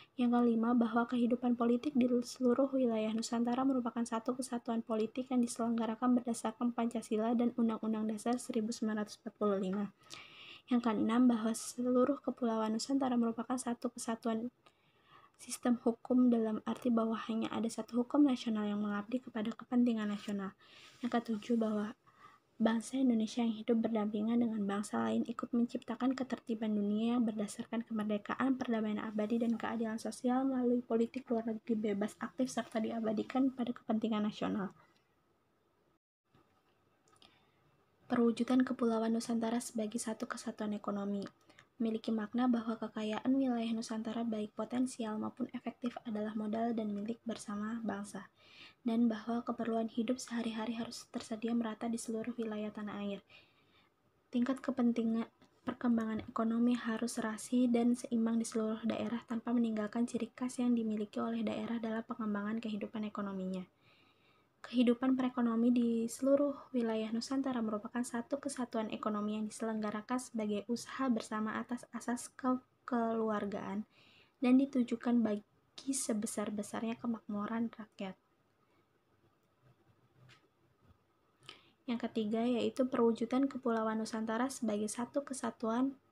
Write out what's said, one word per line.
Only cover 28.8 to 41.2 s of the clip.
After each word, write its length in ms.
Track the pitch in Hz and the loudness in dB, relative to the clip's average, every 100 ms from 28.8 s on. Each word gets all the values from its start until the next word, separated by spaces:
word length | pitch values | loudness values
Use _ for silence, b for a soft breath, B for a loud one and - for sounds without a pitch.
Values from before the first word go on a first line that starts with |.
| 214 214 | 0 -2
abadi, 400 | 220 214 214 233 | -2 -2 0 2
dan 160 | 233 220 | 2 0
keadilan 400 | 214 226 220 226 | -2 -2 -2 -2
sosial 480 | 220 - 247 254 269 | -6 -2 2 2 2
melalui 320 | 254 240 247 | 2 2 2
politik 480 | - 226 233 262 - | 2 2 2 -2 -2
luar 160 | 226 226 | -2 0
negeri 240 | 220 - 220 | -4 -2 0
bebas, 400 | 214 202 208 - | 0 0 -2 -4
aktif, 240 | 233 - 254 | -6 -2 -2
serta 320 | - 226 226 | -2 -4 -2
diabadikan 720 | 220 233 220 214 - 262 269 | -2 -2 0 0 0 2 2
pada 240 | 254 240 - | 2 -4 -4
kepentingan 480 | - 220 220 214 | -2 0 0 0
nasional. 480 | 208 - 185 202 180 b b b _ _ _ _ _ _ _ _ _ _ _ _ _ _ _ _ _ _ _ _ _ _ b b b b b _ _ _ - | 0 -2 -2 -2 -4 b b b _ _ _ _ _ _ _ _ _ _ _ _ _ _ _ _ _ _ _ _ _ _ b b b b b _ _ _ -2
Perwujudan 560 | 240 233 226 240 254 | 2 4 2 2 4
Kepulauan 480 | 254 247 233 226 226 | 2 2 0 2 2
Nusantara 480 | 226 240 233 226 240 | 0 0 -2 0 -2
sebagai 400 | - 226 214 233 | -2 -4 -4 -4
satu 320 | - 220 247 | -4 -6 -6
kesatuan 400 | 240 226 - 214 | -6 -8 -6 -4
ekonomi. 560 | 208 - 202 202 202 | -4 -4 -4 -2 -4